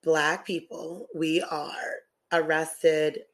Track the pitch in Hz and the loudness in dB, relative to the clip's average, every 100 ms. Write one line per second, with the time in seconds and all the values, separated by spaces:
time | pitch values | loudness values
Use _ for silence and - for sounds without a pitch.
0 | 165 156 151 165 - 170 - - 160 180 | 2 4 4 0 -2 -6 -6 -12 -10 -12
1 | - - 160 165 - 156 147 151 - - | -12 -4 0 0 0 -6 -6 -8 -8 -10
2 | _ _ _ 170 156 160 160 - 165 156 | _ _ _ 0 2 0 0 2 4 4
3 | 151 147 - | 2 -2 -14